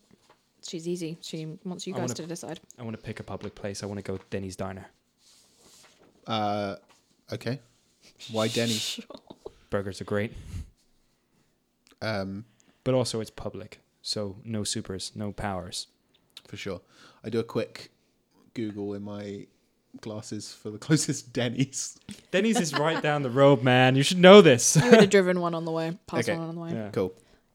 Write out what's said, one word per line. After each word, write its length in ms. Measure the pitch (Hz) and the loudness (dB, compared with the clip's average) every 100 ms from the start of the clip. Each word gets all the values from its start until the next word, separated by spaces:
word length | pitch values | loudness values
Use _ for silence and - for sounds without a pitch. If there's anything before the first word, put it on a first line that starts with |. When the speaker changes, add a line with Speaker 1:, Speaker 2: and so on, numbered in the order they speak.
| _ _ _ _ _ _ - | _ _ _ _ _ _ -14
Speaker 1:
she's 200 | 165 165 | -10 -6
easy. 300 | 175 160 170 | -6 -6 -10
She 260 | - 165 156 - | -12 -12 -12 -12
wants 220 | 185 180 185 | -12 -10 -8
you 80 | |
Speaker 2:
I 40 | 185 | -6
Speaker 1:
guys 100 | 170 | -6
Speaker 2:
wanna 40 | |
Speaker 1:
to 120 | 117 156 | -6 -10
decide. 340 | 170 - 160 - - | -12 -12 -14 -16 -14
Speaker 2:
I 40 | |
wanna 120 | 113 110 | -12 -10
pick 220 | - 110 | -12 -14
a 40 | |
public 300 | 104 98 101 - | -12 -12 -12 -10
place. 260 | 104 98 | -10 -8
I 40 | 101 | -8
wanna 140 | 101 | -8
go 160 | 98 95 - | -8 -10 -8
Denny's 260 | 101 98 92 | -10 -8 -10
Diner. 300 | 95 95 - _ _ _ _ - _ _ - - - _ - _ - | -10 -12 -18 _ _ _ _ -20 _ _ -20 -20 -20 _ -20 _ -6
Speaker 3:
Uh, 500 | 110 104 104 101 - - _ _ _ - | -4 -2 -2 -4 -8 -14 _ _ _ -12
okay. 260 | 110 117 135 - _ _ _ - - - | -8 -8 -8 -12 _ _ _ -20 -20 -8
Why 160 | 110 113 | -2 -2
Denny's? 320 | 117 117 110 | 0 -2 -2
Speaker 1:
<laughs> 0 | |
Sure. 240 | - - - - - - - - _ | -6 -10 -14 -20 -20 -20 -20 -20 _
Speaker 2:
Burgers 300 | 101 98 - | -6 -6 -10
are 40 | |
great. 280 | 95 104 107 - - - - _ _ _ _ _ _ _ _ _ _ _ _ _ | -6 -4 -4 -8 -14 -14 -14 _ _ _ _ _ _ _ _ _ _ _ _ _
Speaker 3:
Um, 440 | 107 101 98 98 113 _ _ _ | -6 -4 -6 -10 -14 _ _ _
Speaker 2:
But 100 | - | -2
also 260 | 127 117 113 | -2 -2 -6
it's 100 | 107 | -10
public, 500 | - 104 95 98 - _ _ | -12 -12 -12 -16 -20 _ _
so 340 | - 110 101 95 | -10 -8 -8 -10
no 180 | 117 107 | -8 -6
supers, 480 | 101 113 98 95 - | -6 -6 -8 -10 -10
no 180 | 107 104 | -10 -10
powers. 540 | - 107 92 90 - - _ _ _ _ - - | -8 -8 -8 -10 -12 -14 _ _ _ _ -20 -20
Speaker 3:
For 100 | 101 | -14
sure. 240 | 101 90 - - - - | -12 -12 -14 -20 -20 -18
I 60 | 113 | -6
do 80 | 113 | -6
a 40 | |
quick 460 | 113 120 107 - - _ _ _ _ _ _ | -4 -6 -6 -10 -20 _ _ _ _ _ _
Google 400 | 120 110 104 101 | -8 -8 -6 -8
in 80 | 101 | -8
my 440 | 101 101 104 101 - _ _ _ _ - | -10 -12 -10 -12 -14 _ _ _ _ -18
glasses 520 | 113 107 - 107 - | -12 -12 -10 -12 -12
for 180 | - 107 | -14 -14
the 80 | 107 | -10
<laughs> 80 | - | 0
closest 460 | 156 - 139 - | 0 0 -6 -8
Denny's. 680 | - 120 123 - - - - - - - | -4 -4 -2 -4 -4 -10 -14 -20 -20 -4
Speaker 2:
Denny's 300 | 190 226 214 | 0 2 0
is 140 | 160 - | 0 0
right 240 | 156 165 | 0 0
down 200 | 156 147 | 0 -2
the 80 | 131 | 0
road, 320 | 123 139 135 | 6 8 8
man. 340 | 127 127 127 135 | 6 6 6 4
You 60 | |
should 160 | 139 185 | 2 8
know 240 | 180 208 | 12 12
this. 340 | 165 117 - 160 | 12 8 4 4
<laughs> 80 | |
Speaker 1:
You 60 | 240 | 8
would 100 | 226 | 8
have 100 | 196 | 10
driven 300 | 202 180 180 | 6 4 0
one 140 | 170 | -2
on 100 | 165 | -4
the 80 | 165 | -4
way, 260 | 160 160 175 - | -4 -4 -8 -6
past 220 | 170 113 | -4 -2
Speaker 3:
Okay. 100 | 165 | -4
Speaker 1:
one 100 | 165 | -6
on 60 | |
the 60 | 165 | -8
way. 100 | 165 | -8
Speaker 2:
Yeah. 180 | 113 104 | -8 -4
Speaker 3:
Cool. 240 | 107 92 - _ _ _ | -4 -4 -6 _ _ _